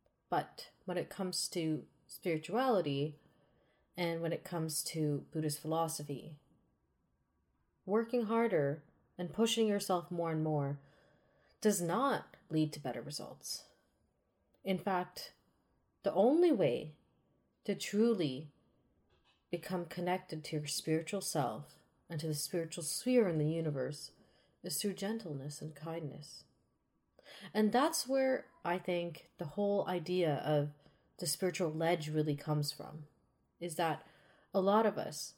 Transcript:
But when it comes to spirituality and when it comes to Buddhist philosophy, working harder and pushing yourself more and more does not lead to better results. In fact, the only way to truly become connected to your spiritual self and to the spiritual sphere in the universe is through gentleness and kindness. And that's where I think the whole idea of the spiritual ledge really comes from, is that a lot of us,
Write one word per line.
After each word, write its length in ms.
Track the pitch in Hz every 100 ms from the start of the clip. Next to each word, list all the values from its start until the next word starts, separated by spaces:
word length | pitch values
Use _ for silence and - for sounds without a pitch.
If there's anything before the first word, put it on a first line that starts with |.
| _ _ -
But 380 | 170 143 - - _ -
when 100 | 175
it 140 | -
comes 360 | - 185 180 -
to 340 | 180 160 156 - _ -
spirituality 1120 | - 185 156 - 214 262 202 151 139 151 - _ _ _ _ _ _ _ -
and 240 | 170 165
when 100 | 165
it 120 | -
comes 380 | - 170 160 151
to 400 | - 160 151 143 -
Buddhist 300 | 160 151 147
philosophy, 760 | 156 160 165 - 147 135 160 151 _ _ _ _ _ _ _ _ _ _ _ _ _ _
working 400 | 190 214 226 247
harder 580 | 214 226 233 170 143 151 - _ _ -
and 120 | 175
pushing 360 | - 226 226 214
yourself 440 | 202 202 180 160
more 200 | 175 165
and 120 | 160
more 360 | 156 151 139 143 - _ _ _ _ _ _ -
does 220 | 214 175
not 560 | 170 190 262 165 - - -
lead 240 | 156 151
to 80 | 151
better 220 | 123 120
results. 640 | 135 147 - - - - - _ _ _ _ _ _ _ _ _
In 140 | 277 185
fact, 520 | 208 180 180 - - - _ _ _ _ _ _
the 100 | -
only 380 | - 226 320 349
way 400 | 233 147 123 151 - _ _ _ _ _ _ -
to 100 | 196
truly 720 | - 202 233 202 151 127 156 _ _ _ _ _ _ _ _ _ -
become 360 | 170 - 185
connected 580 | 165 175 175 185 - 160
to 140 | 151 156
your 100 | 147
spiritual 540 | - - 160 160 202
self 560 | - 160 123 113 147 - _ _ -
and 80 | 160
to 80 | 160
the 80 |
spiritual 480 | 147 - 175 165 -
sphere 460 | 156 - 254 247 196
in 100 | 156
the 80 | 151
universe 640 | 165 160 143 131 151 - - _ _ _ _
is 120 | 180 -
through 180 | 208
gentleness 680 | 170 196 226 180 143 143 -
and 100 | 156 147
kindness. 640 | 160 165 147 143 - - - _ _ _ _ _ _ _ - - 190
And 160 | 208 214
that's 380 | 233 320 - 247
where 380 | 269 262 262 - _
I 120 | 175 185
think 500 | 185 175 170 160 - -
the 60 |
whole 420 | 156 - 202 202 -
idea 560 | 180 165 185 165 139
of 260 | - 151 147 - - _ _ -
the 80 | 160
spiritual 440 | - 185 175 165
ledge 360 | 156 165 175 151
really 260 | 156 151
comes 380 | 143 - 151 147
from, 320 | - - 156 151 _ _ _ _ -
is 160 | 170 160
that 280 | 165 143 - - - _ _
a 80 | 196
lot 240 | 190 214
of 140 | 220 208
us, 360 | - 147 -